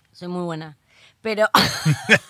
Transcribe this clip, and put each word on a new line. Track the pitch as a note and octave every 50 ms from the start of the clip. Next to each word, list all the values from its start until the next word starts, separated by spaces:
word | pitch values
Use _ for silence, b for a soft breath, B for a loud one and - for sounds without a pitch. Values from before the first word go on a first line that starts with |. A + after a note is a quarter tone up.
| _ _ _
soy | - F3+ F3+
muy | F3+ F3+ F3
buena. | E3+ D#3+ D#3 D#3+ D#3 D3 _ b b b b b b b _
Pero | - A3 G#3+ G#3 G#3+ G#3 -
<laughs> | - - - - - - D#3 D3 - - - A3 - -